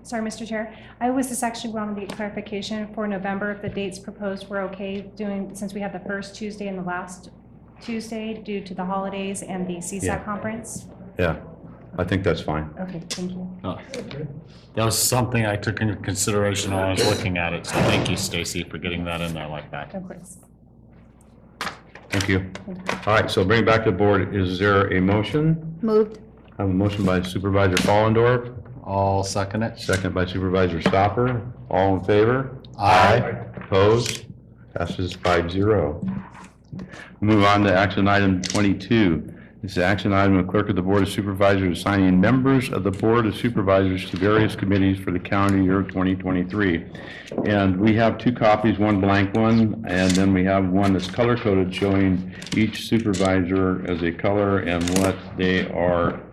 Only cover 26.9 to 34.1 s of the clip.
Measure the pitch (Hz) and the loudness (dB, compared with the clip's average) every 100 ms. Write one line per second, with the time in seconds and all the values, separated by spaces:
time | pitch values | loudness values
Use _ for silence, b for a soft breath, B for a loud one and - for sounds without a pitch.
26.9 | 98 95 90 90 95 98 98 98 90 95 | 2 2 2 0 -4 0 2 4 2 2
27.9 | 104 110 113 117 123 123 - - - - | 4 4 4 4 2 -2 -12 -16 -16 -6
28.9 | 98 98 98 95 104 98 107 113 - - | 0 2 0 -2 -4 -4 -2 -4 -6 -2
29.9 | 95 95 87 90 90 92 92 92 82 78 | -2 0 -2 -2 -2 0 2 2 2 0
30.9 | 95 101 101 123 123 - - - 92 98 | 2 2 2 -2 -2 -6 -14 -4 2 2
31.9 | 95 92 104 110 127 135 - - - 101 | 2 2 4 4 2 -2 -10 -16 -2 4
32.9 | 98 92 117 - - - - - 98 101 | 6 6 4 2 -6 -10 -14 0 4 6
33.9 | 117 123 | 4 2